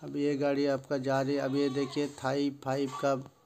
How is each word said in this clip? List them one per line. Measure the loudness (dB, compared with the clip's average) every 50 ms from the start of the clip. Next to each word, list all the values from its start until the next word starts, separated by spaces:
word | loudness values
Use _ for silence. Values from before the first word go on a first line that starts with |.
| -12
अब | -6 -2
ये | 0 0 2 2 2
गाड़ी | 2 2 2 2 2
आपका | 2 2 0 0 -2 -4 -2
जा | 0 2 2 2
रही | 2 2 0
है। | 0
अब | 0 0 2
ये | 2 2 2
देखिए | 2 0 -2 -2 0 -2 -2 -2
थाई | -4 -4 -4 -2 0 2 0 0
फ़ाइव | -2 -4 -4 -2 0 0 0 -2
का | -4 -2 0 0 0 0 -2 -10 -16 _ _